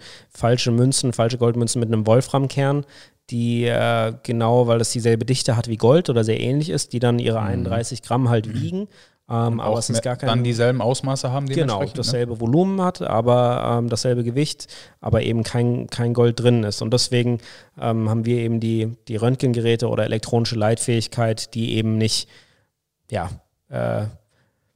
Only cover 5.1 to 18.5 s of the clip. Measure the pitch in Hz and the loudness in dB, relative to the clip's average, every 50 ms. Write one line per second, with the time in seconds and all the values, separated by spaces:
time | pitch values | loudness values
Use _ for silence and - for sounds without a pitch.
5.1 | 113 113 113 110 131 127 - - 120 110 113 117 113 107 - 113 135 170 175 - | 2 2 2 0 -2 0 0 0 0 0 0 -2 -2 2 4 6 6 6 4 2
6.1 | 131 117 110 110 110 - - 120 131 147 151 160 170 147 - - - 120 117 120 | 0 2 2 2 0 0 0 0 0 0 0 -2 -2 -4 -4 -4 -4 0 2 2
7.1 | 120 120 120 117 113 110 110 113 - - 120 92 98 113 120 - 127 117 - - | 2 2 0 0 -2 -2 -2 -2 -2 -2 -2 -2 -2 -2 -4 -4 -8 -10 -6 -2
8.1 | 117 123 135 117 120 117 107 110 104 - 143 165 175 185 208 202 _ - - _ | 0 0 2 2 2 2 0 0 -4 -4 -4 -4 -4 -6 -6 -8 _ -20 -20 _
9.1 | _ _ _ - 117 117 117 117 117 113 - - 107 117 110 - 117 113 - 127 | _ _ _ -6 -4 -2 0 0 -2 -2 -2 -2 -2 -2 -2 -2 -2 -2 -2 -2
10.1 | 123 123 - 127 113 120 120 120 120 113 117 120 127 127 104 117 135 - - 135 | -4 -4 -2 0 0 0 0 0 0 2 2 2 2 2 0 -2 -2 -2 -2 -4
11.1 | 135 139 - 131 123 139 143 131 131 170 160 131 110 98 - - - 127 117 110 | -4 -4 -4 -4 -4 -4 -4 -2 -2 -2 0 0 0 -2 -2 -4 -4 -4 -4 -2
12.1 | 120 123 120 120 120 110 117 113 123 160 180 190 190 190 180 180 185 - - - | -2 -2 -2 -2 -4 -4 -2 2 2 2 2 2 0 0 -2 -2 -2 -4 -4 -2
13.1 | - 110 113 123 120 123 123 120 123 123 - 120 117 120 120 120 113 110 - 127 | 0 0 2 4 4 4 4 2 2 0 0 0 0 0 0 -2 -2 -2 -2 0
14.1 | 127 123 120 117 117 131 151 151 - - - - - - - - _ _ - - | 0 0 -2 -2 0 0 -2 -2 -4 -8 -14 -18 -20 -20 -20 -20 _ _ -4 0
15.1 | - 113 - - 113 117 110 - - 120 120 120 120 127 120 117 - - 120 120 | 0 0 2 2 0 0 -2 -2 0 0 0 0 0 -2 -4 -6 -4 -2 -2 0
16.1 | 120 120 120 117 113 - 113 120 123 120 110 104 101 - 110 110 117 127 - - | 2 4 4 2 2 2 2 4 4 4 2 0 -2 -4 -2 0 0 0 0 2
17.1 | 127 123 120 120 120 113 - - - - - _ _ - 131 120 113 113 110 107 | 0 0 2 0 0 -2 -4 -10 -20 -20 -20 _ _ -6 -4 -2 -2 0 0 0
18.1 | 110 117 113 117 120 120 117 113 | 0 0 0 0 0 0 0 0